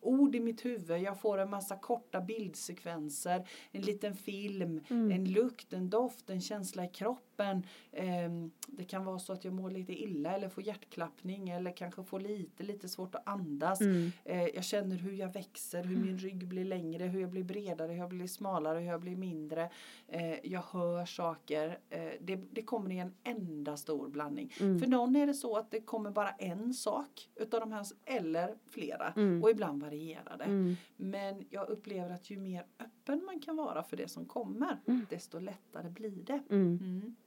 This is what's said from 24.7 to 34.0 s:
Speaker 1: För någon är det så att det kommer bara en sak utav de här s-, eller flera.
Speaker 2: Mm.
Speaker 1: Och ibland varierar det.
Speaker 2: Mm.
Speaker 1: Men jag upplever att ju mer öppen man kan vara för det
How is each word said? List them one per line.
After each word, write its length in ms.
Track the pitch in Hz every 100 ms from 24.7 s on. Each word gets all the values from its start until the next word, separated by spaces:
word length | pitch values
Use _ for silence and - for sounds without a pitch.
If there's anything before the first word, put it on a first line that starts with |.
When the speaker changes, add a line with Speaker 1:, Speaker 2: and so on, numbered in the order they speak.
| 180
Speaker 1:
För 60 | 247
någon 300 | 254 240 269
är 100 | 285
det 80 |
så 220 | 285 247 214
att 140 | 220
det 100 | 220
kommer 300 | 220 226 208
bara 200 | 202 202
en 440 | 196 190 175 233
sak 540 | 254 - 208 285 - -
utav 260 | - 220 226
de 120 | 220
här 80 | 214
s-, 140 | 202 -
eller 500 | - 262 165 160 180 220 -
flera. 420 | - 156 - - 170
Speaker 2:
Mm. 260 | 208 175
Speaker 1:
Och 80 | 214
ibland 320 | 226 190 143
varierar 540 | 147 147 160 160 - -
det. 60 |
Speaker 2:
Mm. 320 | - 202 180 180 - _
Speaker 1:
Men 480 | 190 196 196 196 190
jag 180 | 202 196
upplever 420 | 214 - 196 180
att 200 | 180 -
ju 60 | 202
mer 280 | 190 180 175 _
öppen 460 | 233 _ - 285
man 160 | 381 359
kan 160 | 285 311
vara 260 | 302 160
för 140 | 170
det 120 | 170